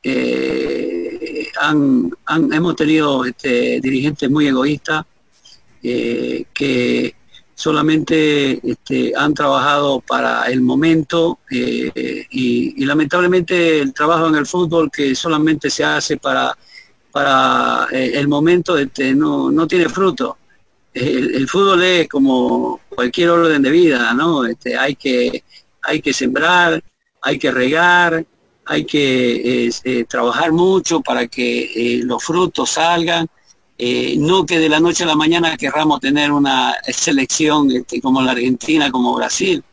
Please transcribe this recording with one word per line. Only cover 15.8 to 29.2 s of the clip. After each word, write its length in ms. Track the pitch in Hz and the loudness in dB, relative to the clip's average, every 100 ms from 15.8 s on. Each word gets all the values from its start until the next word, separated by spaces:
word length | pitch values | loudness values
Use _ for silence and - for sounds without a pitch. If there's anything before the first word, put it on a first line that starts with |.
hace 320 | 151 151 - 143 | -2 -2 -2 -4
para, 420 | 139 131 127 - _ - - _ _ | -2 -2 -2 -6 _ -20 -20 _ _
para, 720 | 143 143 135 131 127 123 123 - | -2 0 2 2 2 0 -2 -2
eh, 180 | 131 127 | -2 -2
el 120 | 143 143 | 0 0
momento, 500 | 147 156 180 175 165 | 2 4 2 2 -2
este, 380 | 139 - 131 | -2 -2 0
no, 340 | 135 151 143 135 | 2 2 0 0
no 200 | 147 165 | 0 0
tiene 200 | 180 160 | 0 0
fruto. 500 | 131 190 127 117 - _ _ _ _ _ | 0 -2 0 -6 -8 _ _ _ _ _
El, 440 | - 127 131 - 131 | -6 -2 0 -2 -2
el 100 | 135 | -2
fútbol 380 | 190 196 180 | 2 4 4
es 240 | 180 180 156 | 4 2 2
como 720 | 143 135 127 123 120 123 - _ | 2 2 2 2 0 -2 -6 _
cualquier 420 | - 123 147 170 | -4 -4 0 2
orden 320 | 170 165 147 | 4 4 4
de 80 | 135 | 4
vida, 420 | 160 175 131 117 | 4 4 4 0
¿no? 320 | 123 165 156 | 0 0 0
Este, 320 | 117 113 123 120 | -2 -4 -6 -2
hay 200 | 135 139 | -2 -2
que, 480 | 139 123 123 - _ - _ _ - | -2 0 0 -4 _ -20 _ _ -6
hay 140 | 151 | -4
que 140 | 147 | -2
sembrar, 680 | 131 127 135 160 180 175 160 - _ _ _ | -2 -2 0 2 4 2 0 -6 _ _ _
hay 180 | 135 143 | -4 -2
que 120 | 139 | -2
regar, 720 | 123 127 156 175 175 175 165 165 _ _ _ | 0 0 2 4 4 2 0 -6 _ _ _
hay 220 | - 151 151 | -4 -4 -2
que, 800 | 147 139 127 | 0 2 2